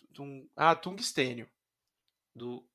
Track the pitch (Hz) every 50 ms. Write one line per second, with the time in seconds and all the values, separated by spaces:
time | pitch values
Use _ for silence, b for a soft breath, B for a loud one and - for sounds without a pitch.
0 | _ _ _ - 143 143 139 135 131 - - - 151 165 160 160 - 185 190 196
1 | 240 - - 160 131 127 120 117 113 - _ _ _ _ _ _ _ _ _ _
2 | _ _ _ _ _ _ _ 110 120 123 123 120 - _